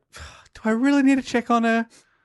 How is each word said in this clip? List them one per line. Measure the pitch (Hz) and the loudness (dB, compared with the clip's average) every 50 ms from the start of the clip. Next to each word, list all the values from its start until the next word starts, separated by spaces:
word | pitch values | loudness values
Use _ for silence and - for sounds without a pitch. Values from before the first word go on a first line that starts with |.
| _ | _
<sighs> | _ - - - - - - - _ - | _ -20 -20 -20 -20 -20 -20 -20 _ -16
"Do | - - | -8 -4
I | 226 | -2
really | 220 226 254 285 285 285 269 | -2 0 0 2 2 2 4
need | 269 277 | 2 2
to | 269 247 | 2 0
check | - - 240 233 - | -2 -4 -4 -2 0
on | 240 233 226 | 0 0 0
her?" | 226 226 226 226 226 - - _ _ _ _ | 0 0 -2 -2 -6 -10 -20 _ _ _ _